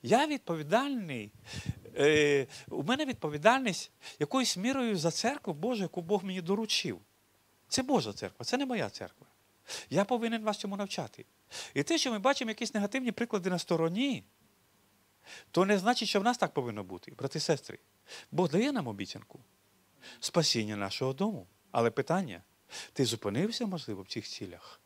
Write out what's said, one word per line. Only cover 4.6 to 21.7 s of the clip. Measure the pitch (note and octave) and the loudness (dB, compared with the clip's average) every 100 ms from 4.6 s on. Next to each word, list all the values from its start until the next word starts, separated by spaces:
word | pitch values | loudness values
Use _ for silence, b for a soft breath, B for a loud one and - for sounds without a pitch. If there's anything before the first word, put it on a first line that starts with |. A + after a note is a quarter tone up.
| A3 C4+ A#3+ F#3+ | 0 0 2 2
за | D#3+ | 0
церкву | - A3+ D4 - | 0 -2 -2 -6
Божу, | D3 G#3+ A#3 | -4 -2 -2
яку | F3+ - | -2 -6
Бог | E3 G#3 | -2 -2
мені | F#3+ F#3 | 0 -6
доручив. | E3+ G3+ A3 - - F#2 _ _ _ _ _ _ _ | -2 -2 0 -2 -2 -6 _ _ _ _ _ _ _
Це | - | -2
Божа | C4 B3 A2 | 2 2 2
церква, | G2 F#2+ - | -6 -8 -8
це | - B3+ | -2 -2
не | |
моя | C4+ A#3 G#2+ | 0 -2 -2
церква. | - F#2 _ - _ _ _ B B B | -6 -12 _ -20 _ _ _ B B B
Я | D#3 | 0
повинен | G3+ B3 A3+ A3+ | 2 0 0 0
вас | G#3+ G#3 | -2 -2
цьому | G3+ G3 | -6 -4
навчати. | G3 - B2 - - _ _ B B | -4 -4 -8 -10 -20 _ _ B B
І | C#3 | -2
те, | D3 E4 | 2 2
що | C4 | 2
ми | A3 | 2
бачимо | A#3 C#4 A3+ | 2 2 -2
якісь | G#3+ A#3 | -4 -2
негативні | G#3+ G3+ C4+ B3 | 0 0 0 -2
приклади | - A#3 G#3 F3+ | -2 -2 0 0
на | F3 | 0
стороні, | - E3 E3 F#3 C#4 F#3 - _ _ _ _ _ _ _ _ _ B B B | 2 2 2 2 0 -2 -8 _ _ _ _ _ _ _ _ _ B B B
то | - | 2
не | C#4+ G3+ | 4 4
значить, | G3+ B3 G#3 | 4 0 2
що | G#3 | 2
в | |
нас | G#3+ A#3+ | 2 2
так | E3+ | 0
повинно | - A#2+ G#2+ | 0 -4 -6
бути, | F#2 F2+ - - | -8 -10 -14 -8
брати | C3+ D#3 | -6 -4
і | |
сестри. | - D3+ - - _ _ B B B | 0 0 -2 -18 _ _ B B B
Бог | D3 F3 | 0 2
дає | E3 C4 | 2 2
нам | C4 B2+ | 0 -4
обіцянку | G2+ F#2+ G#2+ - - _ _ _ _ _ _ B B | -6 -8 -10 -16 -20 _ _ _ _ _ _ B B
спасіння | - F3 D3+ A#2 G#2+ | 0 2 4 2 0
нашого | G#2 G2 - C3 | -2 -4 -2 -2
дому. | C3 G#3 G3 F2+ _ _ | 0 -2 -2 -12 _ _